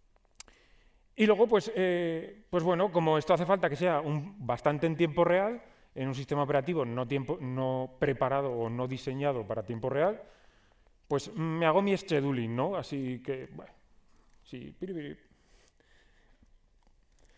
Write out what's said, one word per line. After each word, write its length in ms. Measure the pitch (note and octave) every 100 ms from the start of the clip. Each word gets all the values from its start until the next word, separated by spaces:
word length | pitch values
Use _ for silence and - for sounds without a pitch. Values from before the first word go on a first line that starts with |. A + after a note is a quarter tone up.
| _ _ _ - - _ _ - _ _ _ -
Y 100 | G#3+
luego, 220 | G3+ A#3
pues, 240 | G#3+ A3
eh, 720 | G3+ F#3 F3 E3+ E3 - - -
pues 120 | F3+
bueno, 300 | E3 E3+ G3
como 260 | E3+ D#3+ D#3
esto 160 | D3
hace 120 | E3+ F3
falta 240 | G3 F3
que 80 | C#3+
sea 240 | F3+ D3+
un, 340 | D3+ D3+ E3+ G3+ A#2+
bastante 400 | B2 D3 D3 E3
en 120 | D#3
tiempo 260 | E3 D3
real, 400 | E3+ F3+ G3+ A#3+ - - _ -
en 140 | C3
un 60 | C3+
sistema 280 | C3 D3
operativo 400 | C#3 C#3+ C3 E3
no 240 | A#2+ A#2+ B2
tiempo, 300 | C#3 B2+ F3
no 560 | B2+ B2+ C3 C3 C3 -
preparado 520 | D3 C3 C3 C#3 C#3
o 180 | A#2+ A2+
no 160 | A#2+ B2+
diseñado 640 | C3 - C3 C#3+ B2+ G#2
para 160 | A2
tiempo 260 | G#2 A2+ B2+
real, 320 | C3+ F3 A3 - - - _ _ _ _ _ -
pues, 180 | C#3+ -
mm, 280 | - D#3+ D#3+
me 80 | E3
hago 120 | E3
mi 160 | G3+ G3
scheduling, 600 | - D3+ C#3 B2+ A2+ A#2
¿no? 200 | D#3+ F#3+
Así 460 | C3+ C#3+ B2+ B2
que, 240 | C3+ C3 -
bueno, 180 | - - - _ - _ _ _ _
sí, 340 | - B2+ C3+ -
piri, 160 | F#3 E3+
piri. 200 | C#3+ D#3 _ _ _ _ _ _ _ _ _ _ _ _ _ _ _ _ _ _ _ _ _